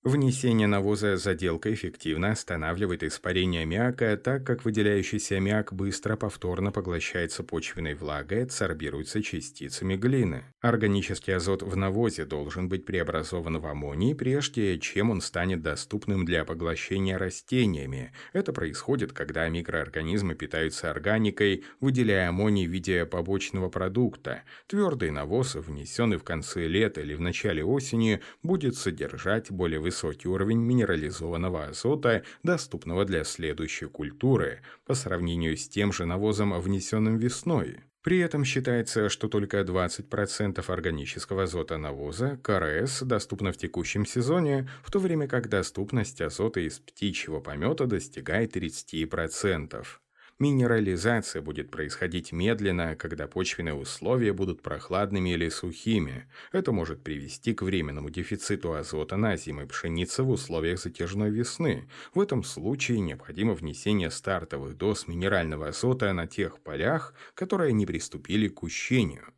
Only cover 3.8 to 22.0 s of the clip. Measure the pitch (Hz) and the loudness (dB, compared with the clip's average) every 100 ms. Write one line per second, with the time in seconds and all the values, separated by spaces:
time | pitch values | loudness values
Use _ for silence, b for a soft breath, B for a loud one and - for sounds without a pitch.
3.8 | 123 117 117 104 - 135 131 117 117 110 | 0 2 0 2 0 -2 0 0 0 2
4.8 | 104 101 92 104 - 98 95 107 104 95 | 4 4 0 -4 0 0 2 2 0 -2
5.8 | 98 - 101 107 104 - 92 87 98 101 | -2 -2 -2 -2 -2 -2 -4 0 0 0
6.8 | 90 85 - 92 85 - - 82 - - | -2 -2 -2 -2 -2 -4 -4 -4 -4 -6
7.8 | 78 73 76 73 73 104 127 - 95 78 | -6 -4 -4 -6 -2 -2 0 -2 -2 -2
8.8 | 73 71 78 107 104 85 - - 69 - | -4 -6 -4 -4 -2 -6 -8 -12 -10 -4
9.8 | 95 95 120 131 101 65 - _ 120 117 | -2 2 2 4 2 -2 -10 _ 2 4
10.8 | 107 101 - 95 - 92 87 95 95 98 | 4 2 0 -4 -2 0 2 0 0 0
11.8 | 95 101 117 - 71 76 73 92 92 92 | 2 2 0 0 -4 -4 -4 -4 -2 -2
12.8 | - 92 80 80 78 90 82 80 78 73 | -2 -2 0 -2 -2 -4 -2 -4 -4 -6
13.8 | 71 73 113 151 127 139 143 117 101 87 | -4 2 2 2 2 2 0 0 2 0
14.8 | - 95 110 98 - 90 90 90 78 73 | -2 2 2 2 -2 -2 0 0 -2 -4
15.8 | - 104 - 98 85 85 78 85 82 82 | -4 -4 0 0 2 0 0 -2 -2 -2
16.8 | - 98 95 92 92 - - 127 110 80 | -2 0 2 0 -2 -4 0 2 4 2
17.8 | 67 65 62 B B 190 190 - 80 - | -4 -6 -8 B B -2 -2 -2 -4 -4
18.8 | - 135 104 - 73 78 80 85 82 82 | -2 0 0 -4 -4 0 0 0 -2 -2
19.8 | 73 - 80 101 98 78 76 80 80 - | -2 -4 0 0 0 -4 -4 0 0 -2
20.8 | 82 76 98 107 107 98 104 92 B B | -4 -2 2 4 2 4 4 4 B B
21.8 | 135 127 | 2 4